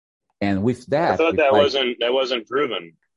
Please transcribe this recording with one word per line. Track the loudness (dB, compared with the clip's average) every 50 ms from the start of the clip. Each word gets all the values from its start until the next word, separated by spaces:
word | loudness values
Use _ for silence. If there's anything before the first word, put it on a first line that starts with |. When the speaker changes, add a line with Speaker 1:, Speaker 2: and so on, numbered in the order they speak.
| _ _ _ _ _ _ _ -6
Speaker 1:
And | -4 -2 -2 0 0
with | 0 -2 -2 -4 -4
that, | -2 0 0 0 0
Speaker 2:
I | 2
thought | 2 0 2
Speaker 1:
we | 2
Speaker 2:
that | 2 4
Speaker 1:
fight | 4 4
Speaker 2:
wasn't, | 4 4 2 -2 -2 -2 -4 -2
that | -2 0 0
wasn't | 0 0 -2 -4 -6 -6 -4
proven | -4 -2 -2 -2 -4 -8 -10 -12 -20 _ _ _ _